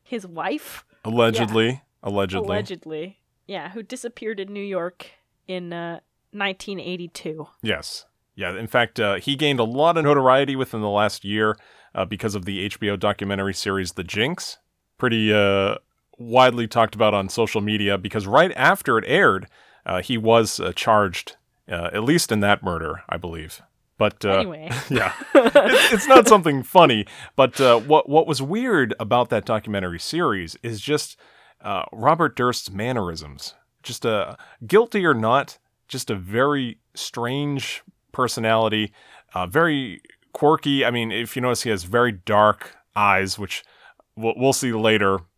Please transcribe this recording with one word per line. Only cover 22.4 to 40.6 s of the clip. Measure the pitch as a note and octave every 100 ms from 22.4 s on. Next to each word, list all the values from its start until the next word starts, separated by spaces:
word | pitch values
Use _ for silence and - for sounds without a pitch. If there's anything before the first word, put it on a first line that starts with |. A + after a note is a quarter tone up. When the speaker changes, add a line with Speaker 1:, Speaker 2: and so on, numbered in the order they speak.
Speaker 2:
that | G2+ G2+
murder, | F#2+ E2 D#2+ D#2+ -
I | E2+
believe. | F2 E2 D#2 - _ _ _ -
But, | G#2+ -
uh, | G2+ F#2+
Speaker 1:
Anyway. | F#3 D#3 D#3 B2
Speaker 2:
<laughs> | -
yeah. | B2+ F#2+ -
Speaker 1:
<laughs> | -
Speaker 2:
It's, | C#4 A#3 C#4+ A3 B4+ -
it's | A3 -
not | B3+ A3+
something | G#3 D#3+ C#3
funny, | A#2+ F#3 D#3 A2 G2+ - - -
but, | C3 -
uh, | B2+ A#2+
what, | C#3 D3+ -
what | D3+ E3
was | C3
weird | C3+ G#3 B3+ F3+ A#2 -
about | G#2+ A#2+ A#2+
that | A2
documentary | - A2 A2 G2+ F2+ E2+
series | - D#3+ D#3+ G2 E2 -
is | A#2 G#2+
just, | C3+ D3 - - _ _ _ _
uh, | G2+ F#2+ -
Robert | G#2+ B2 E3 D3+ -
Durst's | B2 A#2 -
mannerisms. | F#2+ A#2 B2 F2 E2 D2+ C#2 - _ _ _
Just | - A#2
a, | A#2 G#2+ E2+ - - - A2+
guilty | G3 A#3 G#3 F3
or |
not, | A#2+ A2 C3+ - - _ _ _
just | C3 -
a | G2+
very | F2+ A2+ C#3 C#3+ A#2+ - _
strange | - - B2 A#2+ C3+ D3 C#3 - - _ _ _
personality, | - B2 - A2 A2+ A2 G#2+ G#2 _ _ - _
uh, | F2+ F2+
very | D3 E3+ C#3+ B2 D#2 _ - _
quirky. | - D3 D#3+